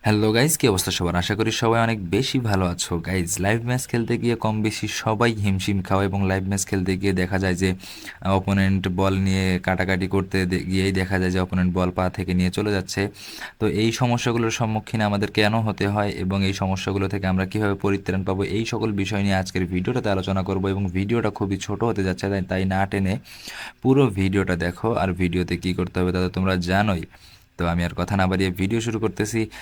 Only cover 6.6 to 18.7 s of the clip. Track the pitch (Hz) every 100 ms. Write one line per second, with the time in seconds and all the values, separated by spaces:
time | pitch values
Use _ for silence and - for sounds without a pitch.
6.6 | - 98 92 92 98 92 90 95 95 90
7.6 | 95 92 - - - - 95 98 95 98
8.6 | 95 98 95 90 95 95 95 95 95 92
9.6 | 92 92 92 95 92 98 95 95 92 92
10.6 | 87 95 95 95 92 95 92 92 92 92
11.6 | 90 90 90 90 92 - 90 90 90 92
12.6 | 104 101 92 - 98 - - - - -
13.6 | 110 85 113 113 127 117 - 117 113 110
14.6 | 113 110 - 113 107 101 101 - 107 113
15.6 | 110 95 101 104 104 90 92 98 95 95
16.6 | 95 95 - 98 98 98 92 92 95 107
17.6 | 104 98 104 98 98 95 92 95 98 101
18.6 | 113